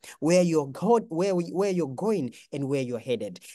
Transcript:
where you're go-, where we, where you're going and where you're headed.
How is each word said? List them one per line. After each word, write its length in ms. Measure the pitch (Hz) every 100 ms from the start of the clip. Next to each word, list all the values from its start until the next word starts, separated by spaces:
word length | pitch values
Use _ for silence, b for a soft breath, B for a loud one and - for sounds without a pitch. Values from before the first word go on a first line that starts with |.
| B B
where 280 | 151 180 175
you're 240 | 156 139
go-, 340 | 131 185 233 233
where 220 | 160 196
we, 120 | 180 170
where 240 | 165 202 180
you're 180 | 147
going 360 | 123 208 208 123 B B
and 120 | 147
where 220 | 135 139 123
you're 180 | 117
headed. 360 | 123 117 104 87 B